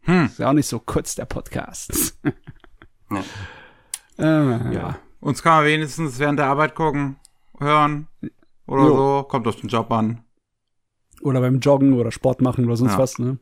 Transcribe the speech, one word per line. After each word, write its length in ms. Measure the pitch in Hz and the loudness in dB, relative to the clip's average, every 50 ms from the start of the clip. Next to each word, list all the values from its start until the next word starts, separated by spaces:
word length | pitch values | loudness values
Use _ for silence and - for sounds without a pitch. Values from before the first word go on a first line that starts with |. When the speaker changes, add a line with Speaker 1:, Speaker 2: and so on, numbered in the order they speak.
| _ | _
Speaker 1:
Hm. 240 | - 175 185 156 | 2 2 2 2
Speaker 2:
Ist 120 | 107 - - | 0 -2 -2
ja 120 | - 120 | -2 0
auch 20 | 143 | 2
nicht 140 | 151 135 - | 2 0 0
so 100 | - 113 | -4 -8
kurz, 360 | - - - 160 - - - | -8 -6 -6 -6 -4 -6 -8
der 100 | - - | -10 -10
Podcast. 920 | - - - - - - - - - - - - - - - 269 - - - - | -8 -10 -10 -10 -8 -10 -10 -10 -10 -14 -16 -14 -8 -6 -4 -4 -4 -6 -4 -4
<laughs> 80 | 147 - - _ - - - - - - - - - _ _ _ _ | -4 -4 -4 _ -20 -20 -20 -20 -20 -20 -20 -20 -20 _ _ _ _
Speaker 3:
Ja. 120 | 104 98 92 - - 104 98 - - - - - _ _ _ _ - - - _ _ - | -8 -8 -8 -8 -12 -14 -14 -16 -16 -20 -20 -20 _ _ _ _ -18 -18 -18 _ _ -2
Speaker 2:
Äh, 560 | 147 156 160 156 147 135 120 117 117 127 117 | 0 2 2 2 2 2 0 -2 -2 -4 -4
Speaker 1:
Ja. 240 | 107 - - - - - - - - | -6 -6 -8 -10 -10 -12 -20 -20 -10
Uns 220 | - 143 135 - - | -6 -4 -4 -2 2
kann 140 | 165 160 | 4 4
man 80 | 156 147 | 6 6
wenigstens 540 | 151 151 156 156 143 - - 165 147 123 123 | 4 2 0 -2 -4 -6 -6 -6 -6 -4 -2
während 200 | 147 147 147 143 | 0 0 0 0
der 80 | 147 | 0
Arbeit 280 | 135 139 143 156 151 - | 0 2 0 0 -2 0
gucken, 420 | - 165 156 143 143 143 135 135 - _ - _ _ _ _ - - | -2 -2 -2 0 -2 -4 -4 -6 -10 _ -20 _ _ _ _ -12 -6
hören 480 | 147 147 151 151 151 147 151 147 151 - - - - - - _ _ _ _ _ _ | -2 2 2 4 4 2 0 -4 -8 -12 -16 -14 -14 -14 -14 _ _ _ _ _ _
oder 160 | - - 135 143 | -4 2 4 6
Speaker 2:
Jo. 140 | 151 147 | 6 6
Speaker 1:
so. 260 | 131 135 139 139 139 135 - | 4 4 2 2 0 -2 -2
Kommt 180 | - 135 110 113 | -4 -2 -2 -2
auf 80 | 104 | -4
den 120 | - - 104 | -4 -8 -4
Job 220 | 110 113 107 - 120 | -2 -2 -2 0 0
an. 300 | 113 110 110 113 113 - _ _ _ _ _ _ _ _ _ _ _ _ _ _ _ _ _ _ - - | 0 0 -2 -4 -6 -12 _ _ _ _ _ _ _ _ _ _ _ _ _ _ _ _ _ _ -6 -4
Speaker 2:
Oder 180 | 147 131 131 | 0 0 2
beim 180 | 123 127 131 131 | 2 2 2 2
Joggen 340 | 120 143 143 135 139 139 135 | 4 4 4 6 6 4 4
oder 180 | 123 117 113 - | 4 2 -2 -4
Sport 280 | - - 131 127 - 131 | -2 -2 -2 2 2 0
machen 220 | 127 120 127 123 | 0 2 0 0
oder 100 | 120 120 | 0 2
sonst 160 | 113 123 120 101 | 2 2 2 2
Speaker 1:
Ja. 60 | 95 | 2
Speaker 2:
was, 200 | 131 123 - - | 0 0 0 -4
ne? 200 | 120 123 135 131 | -4 -4 -4 -6